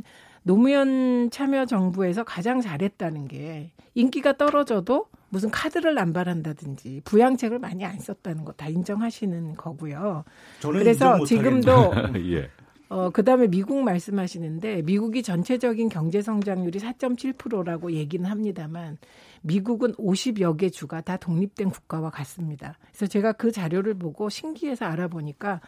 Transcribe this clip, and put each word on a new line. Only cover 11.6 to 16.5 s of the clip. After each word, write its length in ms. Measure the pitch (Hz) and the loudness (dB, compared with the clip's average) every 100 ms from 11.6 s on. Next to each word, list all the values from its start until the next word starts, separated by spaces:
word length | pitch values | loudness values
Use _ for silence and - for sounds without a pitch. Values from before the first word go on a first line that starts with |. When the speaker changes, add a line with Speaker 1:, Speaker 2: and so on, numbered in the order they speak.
| 247 254 | 8 8
Speaker 2:
못하겠네요. 400 | 196 - - 92 90 | 8 4 0 -2 0
<laughs> 100 | 82 | -2
Speaker 3:
예. 140 | 67 - - _ - | -2 -12 -20 _ -8
Speaker 1:
어, 180 | 190 180 | -2 0
그다음에 360 | 175 208 254 233 | 2 4 6 6
미국 340 | 180 202 277 | 2 0 0
말씀하시는데 1000 | 247 175 185 196 180 175 160 160 220 190 | 0 0 -2 -4 -4 -6 -8 -6 -6 -4
미국이 400 | 156 202 226 247 | 0 0 0 -2
전체적인 640 | 226 170 180 254 247 220 226 | -2 -2 0 0 0 0 -2
경제 340 | 185 160 202 | 0 0 0
성장률이 580 | 208 214 202 | 0 -2 0